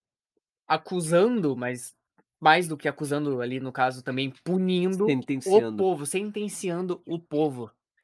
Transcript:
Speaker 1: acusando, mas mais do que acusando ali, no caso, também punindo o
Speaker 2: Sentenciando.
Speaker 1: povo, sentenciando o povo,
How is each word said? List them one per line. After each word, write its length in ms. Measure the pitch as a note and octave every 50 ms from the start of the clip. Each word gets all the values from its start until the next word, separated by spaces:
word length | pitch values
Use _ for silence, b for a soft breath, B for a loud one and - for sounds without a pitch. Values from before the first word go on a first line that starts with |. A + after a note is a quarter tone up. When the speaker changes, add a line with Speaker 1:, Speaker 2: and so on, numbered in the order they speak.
| _ _ _ _ _ _ _ _ _ _ _ _ _
Speaker 1:
acusando, 920 | - D#3 D#3+ - - F#3 F3+ E3 D#3 E3+ F3 G3 A#3+ B3 A3 E3+ C#3+ C3
mas 380 | A#2+ B2 B2 B2+ B2 - - - _ _ _ _ _ _ _ _ _
mais 280 | D#3 D#3 D#3 F3+ F3+ D#3+
do 80 | D#3
que 120 | C#3 - D3+
acusando 520 | C#3+ - D#3 C#3 C#3+ D3 D3 C#3+ C3+ B2
ali, 180 | A#2+ B2 B2+ C3
no 120 | C3 C3 B2+
caso, 300 | C3+ B2+ C3 B2+ C3 B2
também 280 | C3+ B2+ C3 C3+ C3+ C3 - _
punindo 640 | E3 F3+ F#3+ F#3 F#3 F#3 F3+ F3+ F#3+ F#3+ F#3 G#3
o 20 | F3+
Speaker 2:
Sentenciando. 680 | C#3+ B2+ - - C#3 C3 - F#3+ G3 A3 A#3 A3+ A3
Speaker 1:
povo, 300 | G#3 F#3+ F#3 F3 C#3+ D3
sentenciando 960 | C#3 - F#3 G#3 G#3+ G#3 G#3+ G#3 G3+ G3+ - - F3+ E3+ F3 F#3 F3+ F3 F3 -
o 120 | - E3+ E3
povo, 520 | - _ D3 D3 D#3 D3 C3 B2 A#2 G#2+ - _ _ _ _ _